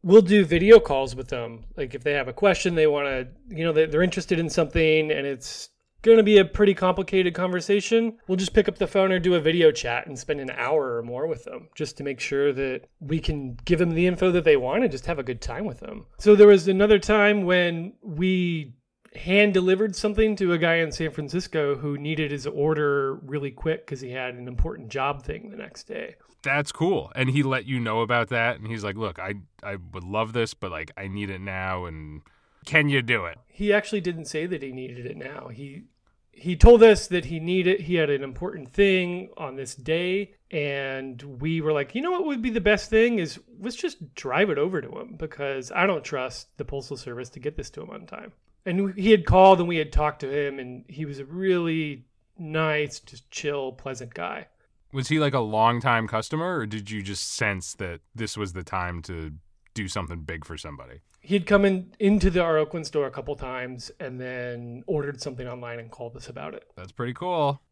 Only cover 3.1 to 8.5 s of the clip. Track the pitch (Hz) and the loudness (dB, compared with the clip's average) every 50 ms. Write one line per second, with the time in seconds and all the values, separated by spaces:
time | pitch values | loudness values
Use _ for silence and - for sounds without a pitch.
3.1 | 135 131 127 127 - - _ - 214 156 165 170 156 156 160 156 147 151 180 185 | -4 -6 -6 -8 -14 -20 _ -14 -8 -4 -2 0 2 2 2 2 2 2 2 2
4.1 | - 190 170 - 185 165 165 160 - - 165 147 - 170 160 156 156 156 156 151 | 0 -4 -2 -2 -2 0 0 -2 0 0 0 0 2 2 4 4 4 4 2 0
5.1 | 151 139 139 143 139 123 - - - - - - _ _ _ _ _ _ - 220 | -2 -4 -4 -6 -8 -8 -10 -14 -14 -14 -16 -18 _ _ _ _ _ _ 6 8
6.1 | 226 226 214 202 214 202 190 190 - - 208 202 190 - 185 185 180 196 190 - | 8 8 8 8 8 8 8 6 2 2 4 4 4 2 2 0 0 0 -2 0
7.1 | - 190 185 180 170 175 180 185 180 180 175 - 202 208 196 - 233 226 226 233 | 0 0 0 0 -2 -2 -4 -2 -2 -4 0 0 0 0 2 2 2 2 2 0
8.1 | 220 _ _ - 190 185 190 175 | -4 _ _ -4 -2 -2 -2 2